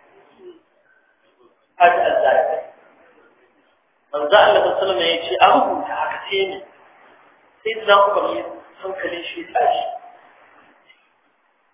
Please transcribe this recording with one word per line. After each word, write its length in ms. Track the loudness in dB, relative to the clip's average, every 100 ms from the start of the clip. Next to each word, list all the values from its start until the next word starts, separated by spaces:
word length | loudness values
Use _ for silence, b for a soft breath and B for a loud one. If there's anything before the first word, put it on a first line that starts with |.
| _ _ _ _ -20 -20 _ _ _ _ _ _ _ _ _ _ _ 2
Hadi 200 | 4 4
Allah. 380 | 0 0 2 2 0 -4 -10 -18 _ _ _ _ _ _ _ _ _ _ _ _ _
Manzo 160 | -6 2
Allah 320 | 4 6 4
sallallahu 0 |
alaihi 80 | 2
wasallam 300 | 0 -2 -2
ya 160 | -2 -2
ce 160 | -4
a 140 | 2 4
rubuta 420 | 4 0 -4 -6
haka 280 | -6 -8 -8
sai 240 | -6 -4
ne. 140 | -4 -8 -16 _ _ _ _ _ _ _ _ _ -10
Sai 60 | -4
na 180 | 4 4
Umar 280 | 4 2 -2
ya 160 | -4 -8 -14 -20
hankalin 480 | -14 -12 -8 -8 -10
shi 160 | -12 -14
ya 60 | -6
tashi. 360 | 0 0 0 -4 -10 -16 -20 _ _ _ _ _ _ _ _ _ _ _ _ _ _ _